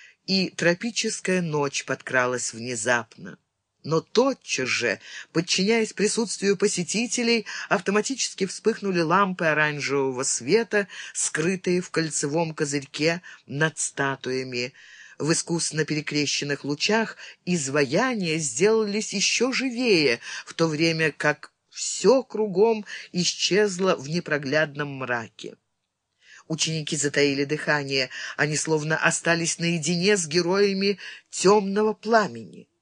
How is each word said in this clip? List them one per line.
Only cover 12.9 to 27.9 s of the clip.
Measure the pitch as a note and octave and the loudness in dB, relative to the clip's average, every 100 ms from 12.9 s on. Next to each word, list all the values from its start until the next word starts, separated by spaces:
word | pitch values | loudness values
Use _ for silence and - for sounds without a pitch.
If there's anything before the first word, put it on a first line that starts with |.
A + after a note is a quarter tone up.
| - D#3 E3+ - - - | -2 0 0 -6 -20 -10
над | C#3 D#3+ - | -2 0 0
статуями. | - - C#3 C3+ - C3 C3 B2 B2 - - - - - | -6 -2 -2 -2 -4 -4 -4 -4 -6 -8 -20 -20 -20 -6
В | D3 | 0
искусно | D#3+ - E3+ - D3+ D#3 | 0 0 -2 -2 -2 -2
перекрещенных | D3+ D3 D3 C#3+ - C#3+ C#3 C#3 | -2 -2 -2 0 -2 -4 -4 -4
лучах | D3 - G#3+ A3 - - - - | -2 0 2 0 -6 -18 -12 -2
изваяния | F3 C3 C#3+ C#3+ D#3 C4 A#3 F3 D#3 | -2 0 0 2 2 0 0 -2 -2
сделались | D#3 - G3 A3+ G#3+ G3+ G#3 | -4 2 4 4 2 -2 -4
еще | G3+ - - B3 | -2 0 2 0
живее, | A3+ C4 A#3 B3+ F#3 C#3+ A#2 - - - | 0 -2 0 4 4 4 2 -2 -12 -12
в | |
то | - E3 | 0 0
время | D3+ E3 D#3+ D#3+ | 2 0 2 0
как | - D3+ D3 - _ _ - | 2 0 0 -6 _ _ -10
все | - - F#3 C4 | -8 2 4 6
кругом | A#3+ G#3 G#3+ F3 A3 A3+ G3+ - - | 4 -2 -2 4 4 2 -4 -14 -6
исчезло | F#3 E3+ - - F3+ G#3+ F3+ F#3 D#3+ | -2 -2 0 0 2 2 2 0 0
в | C3+ | -2
непроглядном | D#3+ - D3 C#3+ D3 D#3 C#3 D3 C#3 | -6 -2 -4 0 0 0 -2 -8 -6
мраке. | B2+ A#2+ A2 - - - _ _ _ _ _ _ _ - - | -4 -4 -4 -12 -16 -16 _ _ _ _ _ _ _ -20 -8
Ученики | D#3+ D#3 D#3+ D3 D#3+ | -4 -2 -2 -4 -2
затаили | C#3 D3 C#3+ C#3 C#3+ | 0 2 2 2 0
дыхание, | D3+ - D3 C#3 | -2 0 0 0